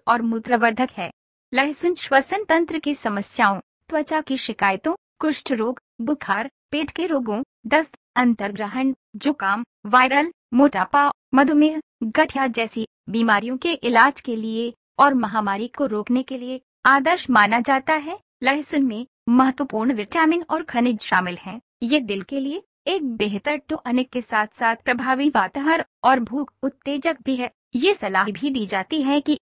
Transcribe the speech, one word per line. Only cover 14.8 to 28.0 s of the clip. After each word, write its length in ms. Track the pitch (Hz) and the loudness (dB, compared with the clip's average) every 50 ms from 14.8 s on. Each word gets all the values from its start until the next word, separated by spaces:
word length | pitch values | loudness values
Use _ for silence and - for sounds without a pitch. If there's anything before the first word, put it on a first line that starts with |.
| _ _ _ - | _ _ _ 4
और 160 | 269 285 277 | 4 4 4
महामारी 540 | 247 220 196 208 220 208 202 196 202 233 240 | 2 0 -2 -2 -2 -2 -2 -2 -4 -6 -6
को 180 | - - 285 | -4 -4 -4
रोकने 360 | 247 214 208 208 - 240 254 | -2 -2 -4 -2 0 0 -2
के 160 | 254 - 262 247 | -2 -4 -8 -10
लिए 220 | 247 247 262 254 - _ _ _ - | -8 -8 -10 -10 -12 _ _ _ 2
आदर्श 440 | - 269 285 262 320 359 359 - - | 4 4 4 4 2 0 0 0 2
माना 300 | 247 214 208 208 226 240 | 4 4 6 4 4 2
जाता 340 | 233 277 269 262 262 - 311 | 2 2 0 0 2 0 0
है। 260 | 311 285 311 359 427 _ _ _ - | -2 -2 -6 -12 -12 _ _ _ -4
लहसुन 400 | 247 262 277 302 285 - 330 285 | -2 -2 -2 -2 -2 -2 -2 0
में 240 | 277 254 214 220 247 - _ _ _ 233 | 0 0 -2 -6 -10 -14 _ _ _ 2
महत्वपूर्ण 640 | 240 254 262 269 262 - 285 - - 214 220 254 | 4 4 4 2 0 -2 -4 -4 -4 -2 0 0
विटामिन 520 | 262 214 202 - - 330 320 311 339 349 320 - | 0 -2 -4 -2 0 2 2 2 2 0 -2 -4
और 120 | - 330 | -4 -6
खनिज 380 | 330 - - 240 240 247 226 208 | -6 -4 -2 0 0 0 0 -2
शामिल 360 | - - - 185 180 180 175 | -2 0 0 0 0 -2 -4
हैं। 240 | - - 190 196 240 - _ _ - | -10 -12 -14 -14 -14 -16 _ _ -8
ये 180 | 240 233 285 302 | -2 0 0 0
दिल 220 | 247 202 202 196 | 0 -2 -6 -8
के 180 | 196 - 277 277 | -8 -6 -6 -6
लिए 220 | 269 277 302 392 - _ _ _ - | -6 -6 -8 -10 -12 _ _ _ -6
एक 300 | 294 370 381 302 254 226 | -4 -4 -2 -2 -4 -4
बेहतर 400 | 220 208 208 208 - - 285 302 | -4 -4 -4 -4 -4 -4 -4 -6
टॉनिक 540 | 285 - - 311 - - 247 240 254 254 - | -6 -6 -8 -8 -8 -4 -2 -2 -2 -2 -2
के 120 | - 247 | -6 -10
साथ-साथ 540 | 233 - 233 214 214 214 - - 233 226 226 | -6 -2 -2 -2 -2 -2 -4 -2 -2 -2 -2
प्रभावी 520 | 226 - 269 247 240 262 262 262 262 285 302 | -2 -2 -4 -2 -2 -2 -2 0 2 2 2
वाताहर 560 | - 226 190 185 - 277 277 311 330 330 - - _ _ - | 2 2 0 -2 -2 -2 0 0 0 0 -2 -6 _ _ 2
और 160 | 247 269 262 | 2 4 2
भूख 320 | 226 208 226 294 277 - - _ | 2 -2 -4 -6 -6 -8 -8 _
उत्तेजक 540 | - 277 - _ - 277 285 277 269 330 320 - | -6 -6 -6 _ -8 -6 -6 -4 -2 -4 -4 -4
भी 140 | - 262 262 | -4 -4 -4
है। 140 | 247 247 233 - _ _ _ - | -2 -4 -6 -10 _ _ _ -4
ये 200 | 240 277 381 403 | 0 2 2 2
सलाह 300 | - | 0